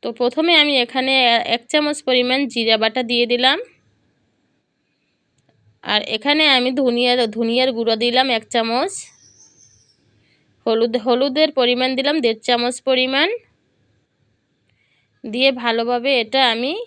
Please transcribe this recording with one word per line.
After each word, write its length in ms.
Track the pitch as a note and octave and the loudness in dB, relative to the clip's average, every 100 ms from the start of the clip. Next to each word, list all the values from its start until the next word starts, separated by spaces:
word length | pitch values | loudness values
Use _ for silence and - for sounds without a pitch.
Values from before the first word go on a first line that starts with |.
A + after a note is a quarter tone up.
তো 40 | E4+ | -8
প্রথমে 400 | A#3 B3 C4 E4 E4 | -2 -2 0 2 4
আমি 160 | D4 C4+ | 4 0
এখানে 360 | A#3+ C4 C4 C4+ | 0 -2 0 2
এ-, 200 | B3 A#3 - | 2 2 0
এক 80 | A#3 - | -4 -2
চামচ 280 | D4+ D4+ D4 | -2 0 -4
পরিমাণ 360 | - B3 B3 C4 C#4 | 0 0 2 -2 -2
জিরা 280 | A#3+ A3 A3 | -2 0 0
বাটা 240 | A3 A3+ | 0 -2
দিয়ে 220 | A#3 A#3+ A#3 | -2 -2 0
দিলাম। 320 | A#3+ B3+ D#4+ B4 _ _ _ _ _ _ _ _ _ _ _ _ _ _ _ _ _ _ _ _ _ | 2 0 0 -6 _ _ _ _ _ _ _ _ _ _ _ _ _ _ _ _ _ _ _ _ _
আর 180 | - G#3 - | -4 -2 -2
এখানে 360 | G#3+ C#4 D4 D#4 | -4 0 2 2
আমি 200 | C4 B3 C4 | 2 0 0
ধনিয়া, 360 | C4 A#3+ B3 B3 A#3 | 0 2 0 2 0
ধনিয়ার 420 | A3 A3+ A#3+ C4 | -2 -2 0 0
গুঁড়ো 240 | A3+ A#3 A3+ | 0 -2 0
দিলাম 320 | A#3+ B3 C4+ | 0 0 0
এক 140 | A3+ A3 | -2 -2
চামচ, 440 | A#3 A3+ A#3+ F4 - - _ _ _ - _ _ _ _ _ _ _ _ _ _ _ - | -2 -2 -2 -4 -8 -18 _ _ _ -20 _ _ _ _ _ _ _ _ _ _ _ -2
হলুদ, 280 | A3+ A3+ A#3 | 0 0 0
হলুদের 520 | A3 A#3+ C#4 C4 D#4 | 0 0 0 2 0
পরিমাণ 380 | D4+ B3 B3 B3+ C4 | 2 0 2 0 0
দিলাম 200 | C4+ D#4 | -2 0
দেড় 180 | A#3 A3 | 0 -2
চামচ 340 | - A#3+ A#3+ B3 | -2 0 0 -4
পরিমাণ। 460 | - C4 B3+ C4+ E4+ A#4 _ _ _ _ _ _ _ _ _ _ _ _ _ _ _ _ _ _ | -2 0 0 0 0 -2 _ _ _ _ _ _ _ _ _ _ _ _ _ _ _ _ _ _
দিয়ে 260 | A3+ A3+ C4+ | -10 0 0
ভালোভাবে 600 | B3 A#3 A3+ A#3 B3 B3+ C4 | 2 -2 -2 0 -2 0 0
এটা 220 | G#3+ C4 B3+ | 0 2 2
আমি 240 | A3+ B3+ F#4+ | 2 -4 -6